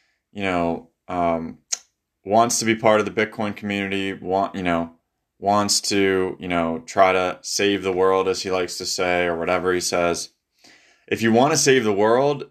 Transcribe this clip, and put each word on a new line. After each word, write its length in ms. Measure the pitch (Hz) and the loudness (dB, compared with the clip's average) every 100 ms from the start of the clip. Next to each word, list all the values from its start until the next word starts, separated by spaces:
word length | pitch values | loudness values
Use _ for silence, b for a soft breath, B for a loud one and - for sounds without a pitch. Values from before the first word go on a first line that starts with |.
| _ _ _ | _ _ _
you 80 | 101 | -6
know, 480 | 98 90 85 82 - _ - | -2 0 0 -4 -8 _ -10
um, 520 | 90 85 82 82 - - - _ _ _ _ 95 | -4 -2 -2 -6 -14 -10 -12 _ _ _ _ 0
wants 320 | 110 120 - | 2 2 0
to 80 | 113 | 0
be 80 | |
part 260 | 110 113 107 | 2 4 4
of 60 | 101 | 2
the 60 | |
Bitcoin 440 | 92 107 - 104 101 | -2 -4 -4 -8 -6
community, 580 | 104 101 98 98 98 | -6 -6 -4 -4 -6
want, 420 | 95 90 95 98 98 | -6 -4 -2 -2 -4
you 80 | |
know, 320 | 90 85 82 - _ _ _ - | -2 -2 -2 -10 _ _ _ -6
wants 420 | 95 104 101 - | 0 2 2 -2
to, 560 | - 101 98 92 92 - | 0 0 2 2 -2 -4
you 80 | 90 | -4
know, 320 | 87 82 82 - | -2 0 -4 -2
try 260 | 101 95 | 4 4
to 240 | 92 90 - | 4 0 -4
save 420 | - - 101 98 | -6 -2 0 0
the 100 | 95 | -2
world, 340 | 90 95 95 95 | 0 2 2 0
as 140 | 92 | -2
he 80 | 101 | -2
likes 300 | 92 90 - | -4 -4 -6
to 60 | 87 | -8
say, 400 | - 90 90 87 | -4 0 0 0
or 100 | 82 | -2
whatever 380 | 85 90 90 90 | -2 0 0 0
he 40 | |
says. 500 | 87 92 87 82 - _ _ _ b b b b b | 0 0 0 0 -6 _ _ _ b b b b b
If 160 | 104 | 0
you 100 | 113 | 2
wanna 240 | 113 139 151 | 4 4 2
save 280 | 143 131 | 4 4
the 100 | 110 | 4
world, 560 | 98 107 120 139 143 - | 2 2 4 2 -2 -8